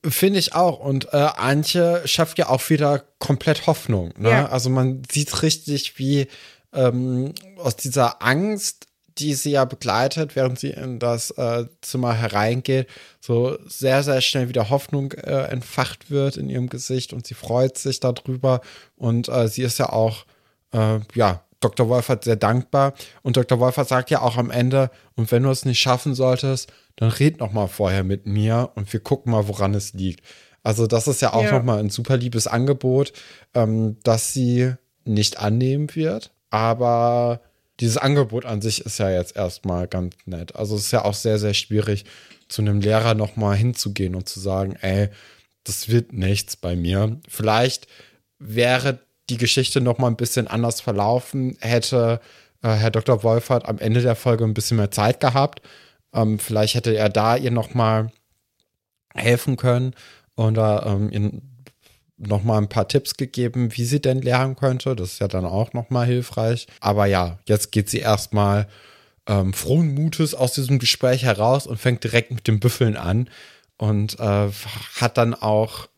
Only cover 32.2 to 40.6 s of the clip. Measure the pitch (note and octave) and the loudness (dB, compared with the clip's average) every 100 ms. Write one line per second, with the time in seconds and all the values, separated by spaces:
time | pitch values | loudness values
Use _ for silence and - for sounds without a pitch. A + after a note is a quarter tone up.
32.2 | B2 A#2 - A#2 C3 C3 C3 C3 C#3 - | 0 -4 -2 0 0 0 0 0 0 -6
33.2 | - - _ B2 A2 A2 A2 G#2+ - A2+ | -20 -20 _ 0 2 2 0 0 0 0
34.2 | - C3+ B2 B2 B2+ B2+ _ _ - G#2+ | 0 0 2 2 0 -2 _ _ -2 0
35.2 | G#2 - G#2+ A2+ B2+ C#3 D3+ D#3+ D#3+ A2 | 0 0 0 2 0 0 -4 -4 -4 -4
36.2 | - _ _ A2 A2+ A#2 B2 A#2 A#2+ A#2+ | -10 _ _ 0 0 2 2 2 2 2
37.2 | A#2+ A#2+ _ _ _ - A#2 A2+ C3+ C#3+ | 0 -2 _ _ _ -2 -2 0 2 2
38.2 | A#2 A#2 B2 G#2+ G#2+ - A2 - G2 F#2 | 2 -2 -4 -4 -2 -4 -6 -2 0 0
39.2 | F2 - F#2 - F#2+ F2 F2+ F#2 F2+ - | -2 -4 -6 -4 -4 -4 -4 -4 -6 -8
40.2 | - F2 F2 - | -12 -12 -10 -8